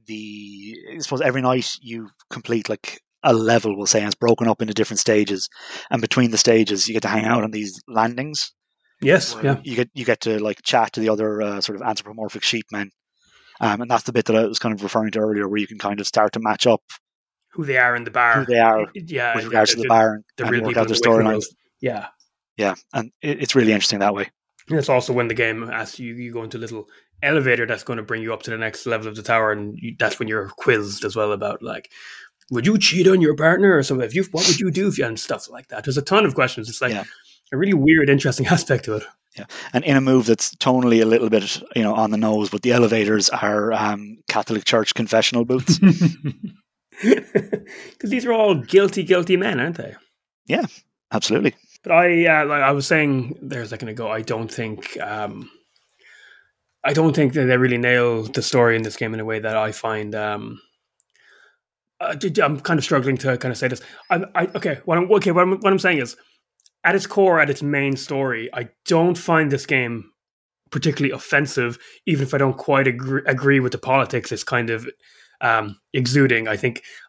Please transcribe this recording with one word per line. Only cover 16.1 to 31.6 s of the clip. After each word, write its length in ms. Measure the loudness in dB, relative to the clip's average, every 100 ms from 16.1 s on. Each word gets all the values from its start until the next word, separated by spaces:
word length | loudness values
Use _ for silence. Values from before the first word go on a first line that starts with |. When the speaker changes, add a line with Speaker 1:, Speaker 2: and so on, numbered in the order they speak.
| 0 0
Speaker 1:
to 80 | 0
match 260 | -4 0 2
up 140 | 2 0 -20 _ _ _ _ _
Speaker 2:
Who 140 | -8 -2
they 100 | 2
are 180 | 2
in 100 | 0
the 60 | -4
bar. 280 | 0 4 4
Speaker 1:
who 60 | 2
they 120 | 4
are 280 | 4 4 0
Speaker 2:
Yeah, 400 | -8 -8 -4 -2
Speaker 1:
with 100 | -2
Speaker 2:
yeah, 0 |
Speaker 1:
regards 280 | -2 2 2
Speaker 2:
the, 40 | 2
Speaker 1:
to 0 |
the 60 |
Speaker 2:
the, 60 | 2
Speaker 1:
bar 260 | 4 4
and, 100 | 0 -10 -8
Speaker 2:
the 60 |
Speaker 1:
and 80 | -2
Speaker 2:
real 100 | -2
Speaker 1:
work 60 | 0
Speaker 2:
people 100 | 0
Speaker 1:
out 80 | 0
their 60 | 2
Speaker 2:
in 60 |
the 80 | 4
Wicked 140 | 6 4
Speaker 1:
storylines. 60 |
Speaker 2:
world. 120 | 2 -4 _ _ _
Yeah. 240 | -6 -6 -10 _ _ _ _ -4
Speaker 1:
Yeah, 180 | -2 -2 _
and 160 | -8 -8 _
it, 220 | -6 -4
it's 120 | 0
really 180 | 4 4
interesting 260 | 4 2 0
that 160 | 0
way. 160 | 0 -4 _ _ _ -4
Speaker 2:
And 80 | -2
it's 100 | 2
also 240 | 2 2
when 160 | 0 0
the 60 |
game 280 | 0 -2 -2
asks 340 | -8 -8 -10 -12
you, 160 | -12
you 180 | -12 -10
go 100 | -10
into 140 | -10 -12
a 40 |
little 280 | -12 -12 -16 _ _ _
elevator 440 | 0 2 2 0 -2
that's 160 | -6
gonna 180 | -8 -10
bring 200 | -8 -8
you 100 | -6
up 100 | -8
to 60 | -8
the 60 | -8
next 300 | -8 -8 -4
level 220 | -4 -6
of 60 | -8
the 60 |
tower, 300 | 0 2 2
and 260 | -2 -6 -10
you, 160 | -10 -4
that's 200 | -2 -2
when 100 | -4
you're 200 | -4 -6 -4
quizzed 480 | 0 0 -2 -8
as 100 | -6 -2
well 160 | -2
about, 300 | -2 -6 -8